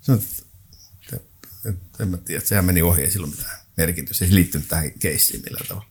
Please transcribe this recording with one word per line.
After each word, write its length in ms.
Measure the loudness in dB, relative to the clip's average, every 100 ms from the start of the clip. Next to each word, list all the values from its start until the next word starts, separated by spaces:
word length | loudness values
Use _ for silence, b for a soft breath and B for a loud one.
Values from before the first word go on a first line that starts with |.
Sanoin, 220 | 2 2
että, 200 | 2 -10 -14 -20 -20 -20 -20 -20 -14 -14
että, 320 | -16 _ -20 -12 -8
että 340 | -8 -10 -6
en 60 | -4
mä 80 | -4
tiedä, 200 | -6 -6
että 100 | 0
sehän 160 | 2 4
meni 160 | 4
ohi, 200 | 4 4
ei 100 | 0
sillä 140 | -2 -6
ole 80 | -8
mitään 240 | -10 -12 _ -2
merkitystä, 480 | 0 0 -6 -2 6
ei 40 |
se 60 | 6
liittynyt 320 | 6 0 -2
tähän 240 | -2 -2
keissiin 520 | -4 -2 2 0 0
millään 240 | -10 -12 -10
tavalla. 200 | -12 -14